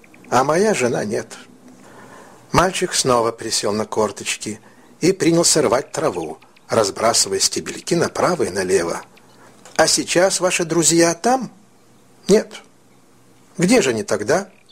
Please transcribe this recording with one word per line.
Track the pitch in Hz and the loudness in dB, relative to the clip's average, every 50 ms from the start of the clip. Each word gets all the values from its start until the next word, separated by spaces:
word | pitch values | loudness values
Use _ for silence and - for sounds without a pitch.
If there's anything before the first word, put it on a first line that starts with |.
| - - - - - - | -20 -20 -20 -20 -8 -2
А | 113 123 135 | 0 0 2
моя | 143 156 175 208 220 190 | 2 2 2 2 0 0
жена | - 127 120 143 156 147 | 0 0 -2 -2 -2 -4
нет». | 107 113 123 - - - - - - - - - - - - - - - - - - - - - - - - - - | -4 -6 -6 -8 -10 -16 -20 -20 -20 -20 -20 -20 -20 -20 -20 -20 -20 -20 -20 -20 -20 -20 -20 -20 -20 -20 -20 -10 -2
Мальчик | - 147 170 190 180 - 180 170 - | 0 2 2 2 0 -2 -4 -4 -2
снова | - - 131 123 120 113 117 | -2 0 2 2 2 0 -2
присел | - - 110 113 - - - 107 | -4 -6 -8 -6 -6 -4 -2 -2
на | 101 107 107 | -2 -4 -4
корточки | - - 113 107 101 - - - - - - - 107 104 - - - - - - - - - | -4 -2 -2 -2 -2 -2 -8 -8 -8 -8 -8 -8 -12 -12 -12 -16 -20 -20 -20 -20 -20 -8 -2
и | - 175 | 0 0
принялся | 190 - - 160 165 170 165 - - 165 | 0 2 2 2 2 2 2 2 2 2
рвать | 135 107 113 131 143 - | 2 2 2 0 -2 -4
траву, | - - - 135 95 87 80 76 - - - - _ _ _ - | -6 -4 -4 -2 -4 -4 -8 -10 -12 -16 -20 -20 _ _ _ -2
разбрасывая | 110 113 107 95 - - 107 117 113 - - 101 95 95 | 0 0 2 0 0 0 0 0 2 2 0 0 -2 -2
стебельки | - - - - 82 - - - - - 170 | -2 -2 -4 -4 -8 -8 -10 -10 -4 -2 0
направо | 170 135 - - - 127 156 180 160 110 | 0 0 -2 -2 0 0 0 0 0 -2
и | 95 | -2
налево. | 90 98 92 90 95 92 85 82 80 - - - - - - - - - - - - - - - - | -2 -4 -2 0 0 0 0 -2 -6 -8 -10 -16 -20 -20 -20 -20 -20 -20 -20 -20 -20 -20 -20 -6 0
«А | - - | 0 2
сейчас | - - - 131 - - 165 185 196 185 - | 2 2 0 0 0 2 2 2 2 2 0
ваши | 170 180 - - 175 | -2 0 0 -2 -2
друзья | 156 160 170 156 151 165 170 165 170 160 | -2 0 2 2 4 4 4 4 4 2
там?» | - - 233 254 269 220 - - - _ _ _ _ _ _ _ _ _ _ _ _ - - | 0 0 0 0 0 -2 -6 -14 -18 _ _ _ _ _ _ _ _ _ _ _ _ 0 2
«Нет». | 190 220 - - - - - - _ _ _ _ _ _ _ _ _ _ _ _ _ _ _ _ - - | 2 2 2 -2 -12 -20 -20 -20 _ _ _ _ _ _ _ _ _ _ _ _ _ _ _ _ -4 0
«Где | 170 185 254 233 | 2 4 4 4
же | - 135 | 4 2
они | 113 107 | 0 -2
тогда?» | 101 - 113 101 104 117 151 190 202 - - _ _ - | -2 -4 -4 -2 0 0 0 0 -2 -4 -14 _ _ -20